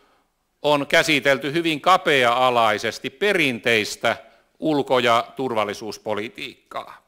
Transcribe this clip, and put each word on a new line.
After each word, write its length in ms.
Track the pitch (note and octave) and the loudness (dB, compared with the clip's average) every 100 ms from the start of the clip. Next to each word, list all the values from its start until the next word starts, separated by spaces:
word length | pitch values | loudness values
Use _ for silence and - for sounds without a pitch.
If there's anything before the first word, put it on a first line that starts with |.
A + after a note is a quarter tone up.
| _ _ _ _ _ _ | _ _ _ _ _ _
on 240 | D3 D3 C3+ | 0 0 2
käsitelty 680 | E3 D#3 D3 C#3 C3+ D3 | 2 2 2 2 0 0
hyvin 280 | D#3+ E3 D3+ | -4 -2 -2
kapea-alaisesti 1300 | E3+ F#3 F3 C#3 A#2+ B2 B2+ A#2+ A2+ G#2 A2+ - C3 | 2 2 2 2 2 2 2 4 2 0 -4 -8 -10
perinteistä 1040 | - G#3 F#3+ C#3+ B2 B2 A2+ G2+ - A#2+ G#2+ - _ _ - | -4 -2 0 0 -2 0 0 0 -2 -2 -2 -8 _ _ -8
ulko- 400 | D#3 D3 - B2+ | -2 -2 0 0
ja 280 | A#2+ A#2 A#2 - | 2 2 0 -6
turvallisuuspolitiikkaa. 1700 | C3 A2+ G#2 G2+ A2 - A2+ G#2 A2+ - C#3 - - A#2+ G#2+ - | -4 -2 -4 -6 -10 -10 -8 -6 -8 -12 -16 -16 -14 -14 -14 -18